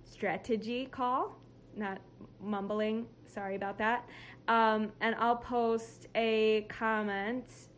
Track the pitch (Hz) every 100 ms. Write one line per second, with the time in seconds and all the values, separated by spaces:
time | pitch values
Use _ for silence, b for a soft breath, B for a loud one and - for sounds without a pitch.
0 | - - 196 185 - 220 214 240 262 -
1 | 247 262 403 - - - - - 202 190
2 | - - - - 196 208 196 214 214 220
3 | 240 - - - 196 196 196 196 214 240
4 | - B B B - 226 220 220 214 -
5 | 220 220 233 240 - 247 233 226 226 -
6 | - 226 226 220 220 214 208 - 220 220
7 | 208 196 202 254 247 - -